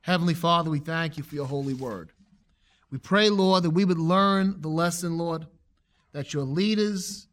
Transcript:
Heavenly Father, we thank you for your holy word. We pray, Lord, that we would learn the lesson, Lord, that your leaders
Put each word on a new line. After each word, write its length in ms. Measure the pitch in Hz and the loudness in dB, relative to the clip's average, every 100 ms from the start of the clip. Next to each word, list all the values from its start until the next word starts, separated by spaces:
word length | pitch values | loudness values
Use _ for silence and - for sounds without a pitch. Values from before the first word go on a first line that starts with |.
Heavenly 320 | - 180 175 | 0 0 0
Father, 360 | 165 170 170 160 | 0 0 0 0
we 100 | 151 | -4
thank 380 | 151 165 165 156 | -4 -4 -4 -6
you 60 | |
for 120 | 139 147 | -12 -8
your 120 | 135 | -6
holy 260 | 143 139 | -6 -4
word. 400 | 127 131 98 80 _ _ _ _ _ _ _ _ | -6 -6 -10 -12 _ _ _ _ _ _ _ _
We 80 | 135 | -14
pray, 320 | - 190 214 | 0 4 4
Lord, 340 | 208 190 185 | 4 4 4
that 80 | 175 | 4
we 120 | 165 | 2
would 140 | 196 170 | 2 2
learn 640 | 160 185 196 196 190 190 | 2 4 4 2 0 -2
the 80 | 151 | -4
lesson, 480 | 156 170 170 175 165 | 0 0 -2 -6 -4
Lord, 300 | 170 160 156 _ _ _ _ _ _ | -4 -6 -10 _ _ _ _ _ _
that 200 | 143 139 | -12 -6
your 100 | 147 | -4
leaders 840 | 135 147 202 214 214 196 180 - - | -2 0 2 2 0 -2 -8 -12 -18